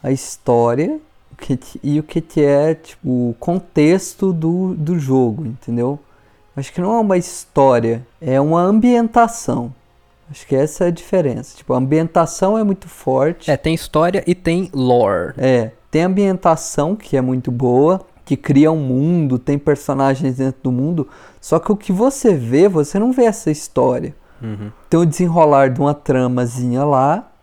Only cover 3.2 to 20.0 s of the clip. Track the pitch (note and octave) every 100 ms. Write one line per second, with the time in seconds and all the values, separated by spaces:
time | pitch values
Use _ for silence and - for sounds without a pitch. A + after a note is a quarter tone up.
3.2 | A#2+ A#2 - F3+ - - D3+ F#3 F#3 -
4.2 | F#3+ F3 D#3+ F3+ F#3+ F3+ D3+ F3 C3+ C3
5.2 | B2 A2 C#3 A#2+ - A#2 B2 C#3+ _ _
6.2 | _ _ _ - C#3 - F3+ A#3 G#3+ F3+
7.2 | F3 - - - C3+ B2 A2+ A#2 C3 _
8.2 | D#3 C3 D3 E3 F3+ A3 B3 A#3+ A3+ A#3+
9.2 | A#3 - - B2 A#2+ - _ _ _ _
10.2 | _ C#3+ - C3+ D3+ - F3 E3+ - F#3+
11.2 | D3 A#2 C3 - - B2+ C3 D#3 E3 -
12.2 | E3 - F#3+ A3 G#3+ G3 E3+ - - C3
13.2 | C#3+ E3+ - C#3 D#3 E3 - D3+ E3+ F#3+
14.2 | - F3 - E3+ F#3+ C#3 B2+ B2 G#2 F#2
15.2 | F2+ - B2+ B2+ A2 - _ D#3 F3+ F#3+
16.2 | G3 F#3 F3 D#3+ - - D3 G#3+ - C#3
17.2 | B2+ B2+ B2+ B2 B2+ B2 D3+ F#3 - _
18.2 | - - - C#3 D#3 D#3+ C3+ B2+ D3+ F3
19.2 | D3 B2 - C#3+ D3+ C#3+ - C3+